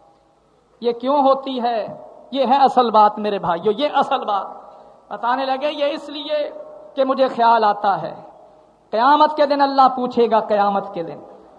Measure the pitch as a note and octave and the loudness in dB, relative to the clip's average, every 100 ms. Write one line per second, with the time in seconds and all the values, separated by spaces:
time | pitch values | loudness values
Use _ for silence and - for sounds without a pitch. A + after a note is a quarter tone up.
0 | _ _ _ _ _ _ _ _ A#3 A#3+ | _ _ _ _ _ _ _ _ -6 -4
1 | B3+ C#4+ C4+ C4+ C4+ C4 A#3 A3+ - - | 0 2 2 2 -2 -4 -4 -4 -6 -12
2 | - - - C4+ A#3+ C4+ C4 B3 A#3+ G#3+ | -18 -20 -8 -4 0 4 4 2 2 4
3 | G#3 G#3+ G#3 G3 E3+ E3+ G3 G#3+ D4 - | 4 2 -4 -4 -2 -2 -2 -2 -2 0
4 | C#4 C4 A3 G3+ - - - - - - | 0 -2 -2 -4 -6 -12 -20 -20 -20 -20
5 | _ G3+ A#3 B3+ C4+ C4 D4 D4+ C#4+ D#4+ | _ -8 -4 -2 -2 -4 -4 -2 -4 -4
6 | D4 D4 C#4+ D4+ D4 - - - - - | -10 -12 -6 -6 -6 -10 -16 -20 -10 -2
7 | C4+ B3+ C4 A3 A#3 A#3 G#3+ G#3 G3+ F3 | 0 2 0 2 2 4 2 0 0 -2
8 | D#3+ D3+ - - - _ _ _ _ G#3 | -4 -12 -20 -20 -20 _ _ _ _ 0
9 | B3+ D4 D4+ D4+ C#4+ C#4+ C#4 C4+ C4 B3+ | 4 4 4 2 0 2 2 4 4 2
10 | B3 A#3+ A#3 A3 G#3 G#3 G3+ G3 G3 F3+ | -2 0 2 2 2 0 2 0 -4 -8
11 | D#3+ D3 - - - | -10 -12 -18 -20 -20